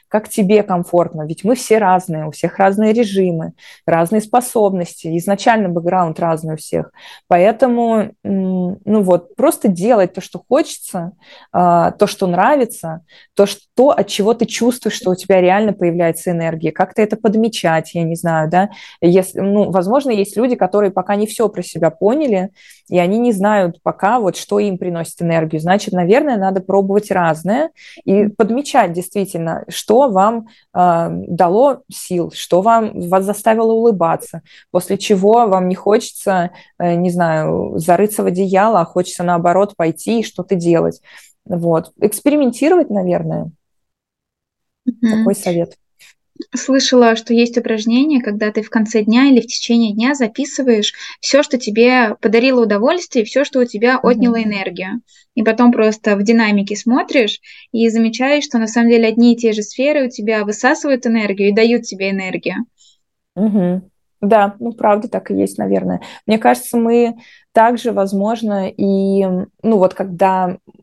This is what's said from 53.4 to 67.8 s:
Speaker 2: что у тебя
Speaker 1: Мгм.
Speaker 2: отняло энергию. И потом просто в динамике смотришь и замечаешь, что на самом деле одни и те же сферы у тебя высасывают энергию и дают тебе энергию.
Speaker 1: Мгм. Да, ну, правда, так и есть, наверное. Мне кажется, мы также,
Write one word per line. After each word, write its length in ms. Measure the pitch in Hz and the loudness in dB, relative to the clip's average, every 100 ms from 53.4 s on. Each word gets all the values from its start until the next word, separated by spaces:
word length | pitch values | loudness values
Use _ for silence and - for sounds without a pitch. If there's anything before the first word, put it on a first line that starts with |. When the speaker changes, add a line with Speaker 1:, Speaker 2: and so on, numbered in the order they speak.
| 285 | -2
Speaker 2:
что 140 | 262 | -2
у 60 | 247 | -2
тебя 340 | 202 233 254 | 0 0 2
Speaker 1:
Мгм. 80 | 240 | 2
Speaker 2:
отняло 300 | 240 240 226 | 2 2 0
энергию. 580 | 220 202 185 175 185 233 - _ _ - | -2 -4 -6 -8 -10 -10 -14 _ _ -4
И 80 | |
потом 280 | 220 220 240 | 0 2 4
просто 440 | 240 220 214 214 202 | 4 2 0 0 0
в 80 | |
динамике 520 | 202 233 214 202 196 208 | 2 2 2 0 -2 -4
смотришь 640 | 233 269 370 285 208 - - - - | -2 -2 0 0 0 -4 -14 -20 -8
и 180 | 226 226 | -2 0
замечаешь, 560 | 226 226 226 262 294 285 | 2 0 0 0 0 0
что 140 | 233 | -2
на 80 | 220 | -2
самом 220 | 240 233 | 2 4
деле 180 | 233 226 | 4 4
одни 260 | 226 240 | 4 4
и 40 | 233 | 4
те 140 | 233 | 0
же 100 | 214 | -2
сферы 440 | 208 - 269 302 254 | -4 -2 0 0 -2
у 20 | |
тебя 360 | 254 214 220 202 | -4 -4 -2 -2
высасывают 600 | 208 254 302 294 254 247 | -2 0 0 0 -2 0
энергию 420 | 226 208 196 202 | 0 0 0 0
и 40 | |
дают 300 | 202 233 240 | 4 4 2
тебе 280 | 233 190 196 | -2 -6 -4
энергию. 540 | 196 185 175 170 185 240 _ _ _ _ _ _ - | -4 -4 -6 -6 -8 -10 _ _ _ _ _ _ -4
Speaker 1:
Мгм. 480 | 214 202 180 185 - _ _ _ | -2 0 0 -2 -8 _ _ _
Да, 340 | 202 220 202 202 | 2 2 2 -2
ну, 120 | 233 | -10
правда, 340 | 226 220 208 220 | -2 0 0 -2
так 220 | 190 - | -8 -4
и 60 | 196 | -2
есть, 240 | 190 - | -2 -4
наверное. 420 | 202 196 185 175 - - - | -2 -2 -2 -6 -10 -10 -2
Мне 140 | 214 | 0
кажется, 360 | 240 247 - 240 | 2 0 -2 -2
мы 400 | 226 240 233 233 - - _ | 2 2 0 -2 -16 -20 _
также, 380 | - 226 240 | 2 4 2